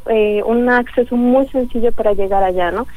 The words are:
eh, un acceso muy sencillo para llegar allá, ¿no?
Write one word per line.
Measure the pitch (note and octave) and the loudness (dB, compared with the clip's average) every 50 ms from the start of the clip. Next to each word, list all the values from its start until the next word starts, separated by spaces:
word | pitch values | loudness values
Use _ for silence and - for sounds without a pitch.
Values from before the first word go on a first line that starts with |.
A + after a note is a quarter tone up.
| - - | -2 -2
eh, | A3+ A3 G#3+ G#3 G#3 G#3 - | 0 0 2 0 0 -2 -2
un | A3 A3+ A#3+ A#3+ B3 | 0 0 0 2 2
acceso | B3 B3 A#3+ B3 - - A#3+ B3 B3 | 2 0 0 -2 -2 -2 -2 0 0
muy | A#3+ A#3+ B3 B3 C4 C4+ C4+ | 0 2 2 2 2 2 0
sencillo | - C4+ B3 B3 - A#3 A#3 A#3+ A3 | -2 -4 -4 -2 0 0 2 2 2
para | - G#3+ G#3 | 2 2 2
llegar | G3+ G3 G3 F#3+ G3 G3 G3 | 2 2 0 0 0 0 0
allá, | F#3 F#3 F#3 F3+ F3 | 0 0 0 -2 -2
¿no? | F3 G3+ B3+ - - | -2 -4 -6 -8 -10